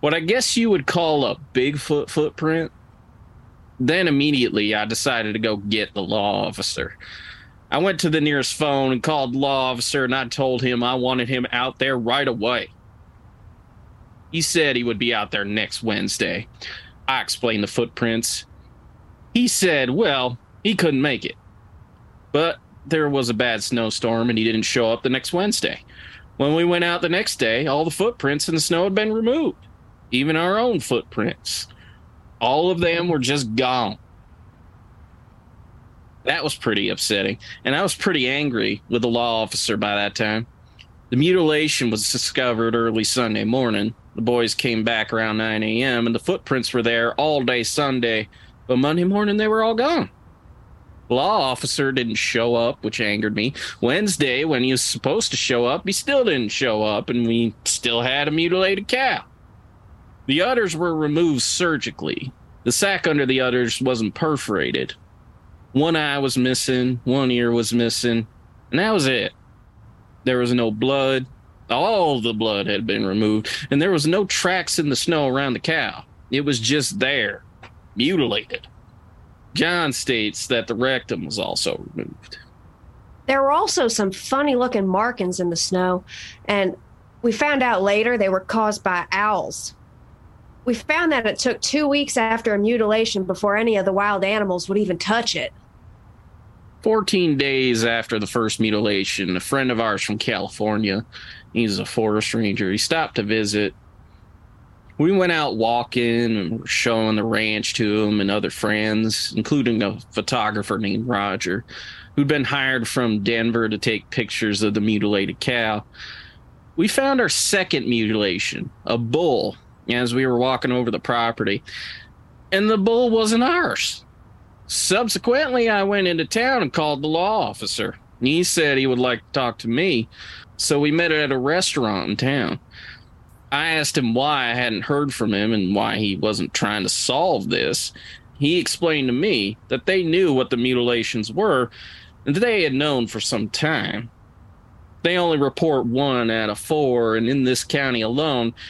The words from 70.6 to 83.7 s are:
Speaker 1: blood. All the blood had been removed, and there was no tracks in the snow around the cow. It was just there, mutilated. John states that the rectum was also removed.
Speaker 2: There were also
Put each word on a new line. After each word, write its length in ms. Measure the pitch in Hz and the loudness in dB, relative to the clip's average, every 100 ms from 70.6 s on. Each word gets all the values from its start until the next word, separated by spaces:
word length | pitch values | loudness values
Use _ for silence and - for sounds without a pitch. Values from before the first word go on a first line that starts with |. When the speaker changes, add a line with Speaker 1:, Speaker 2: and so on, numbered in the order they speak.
| 113 | 0
Speaker 1:
blood. 540 | 107 123 139 135 131 131 - - - - | 0 0 2 2 0 -4 -14 -20 -20 -4
All 500 | 117 185 220 165 135 | 0 2 2 2 2
the 140 | 113 | -2
blood 320 | 110 110 101 101 | 0 0 0 -2
had 200 | 101 107 | -2 -2
been 200 | 104 104 | -2 0
removed, 420 | 98 110 107 107 - - | 0 2 0 -2 -8 -2
and 100 | 139 | 0
there 100 | 175 | 2
was 160 | 175 147 | 2 2
no 200 | 185 196 | 0 0
tracks 520 | - 185 185 165 - | 0 0 0 -2 -2
in 120 | 151 | 0
the 60 | 131 | 0
snow 320 | - 160 139 | 0 0 2
around 260 | 131 139 | 0 0
the 60 | 117 | -2
cow. 440 | - 160 113 - - - - | -2 -2 -2 -6 -18 -20 -4
It 140 | 135 | -2
was 160 | 143 127 | 0 0
just 380 | 110 147 131 98 | 2 0 0 0
there, 440 | 131 139 104 101 - - - - - - | 0 0 -2 -4 -14 -20 -20 -20 -18 -2
mutilated. 720 | 135 185 123 107 - - - - - - - - - - - | 0 2 0 -2 -4 -10 -12 -20 -20 -20 -20 -20 -20 -20 -12
John 400 | - 160 175 156 | -2 0 2 0
states 520 | 123 - 120 107 - - | -2 0 0 0 -4 -2
that 180 | 120 - | -2 -2
the 80 | |
rectum 500 | 110 127 131 - 92 | -2 0 0 -4 -6
was 140 | 76 104 | -6 -6
also 440 | 65 - - - - | -4 -4 -4 -4 -8
removed. 420 | - - - - - - - - - - - - - - | -10 -10 -12 -20 -20 -20 -20 -20 -20 -20 -20 -20 -18 -2
Speaker 2:
There 160 | 269 | 2
were 100 | 277 | 4
also 360 | 302 403 | 2 2